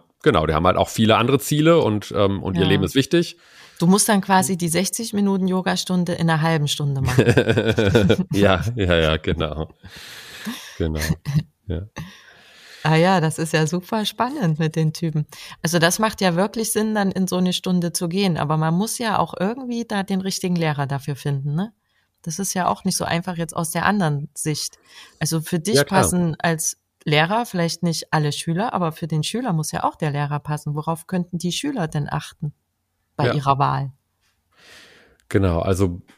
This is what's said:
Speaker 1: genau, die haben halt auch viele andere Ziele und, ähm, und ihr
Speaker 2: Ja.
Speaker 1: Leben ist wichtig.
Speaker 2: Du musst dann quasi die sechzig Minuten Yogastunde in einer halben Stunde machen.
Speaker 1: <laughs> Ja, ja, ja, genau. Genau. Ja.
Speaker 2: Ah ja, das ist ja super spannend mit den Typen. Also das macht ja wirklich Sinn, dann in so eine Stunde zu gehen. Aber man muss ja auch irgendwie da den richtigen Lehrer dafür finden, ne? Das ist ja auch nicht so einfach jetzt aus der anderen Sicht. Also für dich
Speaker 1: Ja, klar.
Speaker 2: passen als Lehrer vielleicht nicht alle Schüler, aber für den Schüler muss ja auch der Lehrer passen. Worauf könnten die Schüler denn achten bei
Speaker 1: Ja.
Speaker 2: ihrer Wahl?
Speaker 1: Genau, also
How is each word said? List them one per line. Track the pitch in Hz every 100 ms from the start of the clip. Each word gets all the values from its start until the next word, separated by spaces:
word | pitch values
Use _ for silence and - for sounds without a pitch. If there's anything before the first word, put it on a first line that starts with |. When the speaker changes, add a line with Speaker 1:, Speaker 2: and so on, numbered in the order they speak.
| _ _
Speaker 1:
genau, | 156 85 78
die |
haben | 78 87
halt | 87
auch | 90
viele | - 110 107
andere | 120 135
Ziele | - 151 156 170
und, | 117 107 -
ähm, | - 101 98
und | - 90
ihr |
Speaker 2:
Ja. | 95
Speaker 1:
Leben | 98
ist | 95 139
wichtig. | 131 165 170 - _ - - -
Speaker 2:
Du | 170
musst | 202 -
dann | 202
quasi | 190 190 185 185
die | 170
sechzig | 170 190 - 226
Minuten | 202 202 196 185
Yogastunde | 185 185 185 - 180 175
in | 175 165
einer | 160
halben | 165 160 147
Stunde | - 143 135
machen. | 127 123
Speaker 1:
<laughs> | 110 131 110 113 107 110 101 113 95 113 185
Ja, | 98 98 92 90 120
ja, | 92 85
ja, | 78 78
genau. | - 80 78 76 78 - 98 - - - - - 208 254 - -
Genau. | 80 78 78 80 - 147 - _ -
Ja. | 85 104 - 170 - - - - - - -
Speaker 2:
Ah | 156 160
ja, | 175 185
das | 160 156
ist | 160
ja | 160 156
super | 180 - 220 208
spannend | - 240 302 180 151
mit | 156 160
den | 156
Typen. | 156 170 151 151 - - -
Also | 160 170
das | 165 185
macht | 220 -
ja | 190 170
wirklich | 214 226 220
Sinn, | 214 220 214
dann | 196
in | 185 185
so | 180
eine | 180
Stunde | 175 - 180 170
zu | - 175
gehen. | 185 202 156
Aber | 143 156
man | 160
muss | 170 220 -
ja | 226 196
auch | 165 -
irgendwie | 185 247 254 233 233
da | 208
den | 190 190
richtigen | 190 - - 175
Lehrer | 160 143 139
dafür | 139 147 139
finden, | 147 139 143
ne? | 151 214 - _ _ _ _
Das | - 160
ist | 196 190
ja | 175
auch | 185
nicht | 190 -
so | -
einfach | 170 185 170
jetzt | 160 -
aus | 160
der | 170 175
anderen | 208 165 143 147 -
Sicht. | 156 151 - - _ - - _
Also | 151 160
für | 156 180
dich | 175 175
Speaker 1:
Ja, |
klar. | 143 190
Speaker 2:
passen | 92 180 175 151
als | 170 160 - - _ _
Lehrer | - 151 165 214 240
vielleicht | 180 170 -
nicht | 170 160 -
alle | 160 147
Schüler, | 147 - 165 233
aber | 190 170
für | 160 160
den | 156
Schüler | 151 220 254
muss | 160 156
ja | 170
auch | - -
der | 156
Lehrer | 143 147 147
passen. | - 151 151
Worauf | 147 151 165 -
könnten | 180 175 175
die | 180
Schüler | 170 285 269 160
denn | 156 143
achten | 151 - - 151 - _ _ _ _ _ -
bei | 123
Speaker 1:
Ja. | 147
Speaker 2:
ihrer | 139 135
Wahl? | 139 135 135 - _ _ _ _ _ _ - - - - _ _ _
Speaker 1:
Genau, | 104 95 82
also | - 92 95 87 -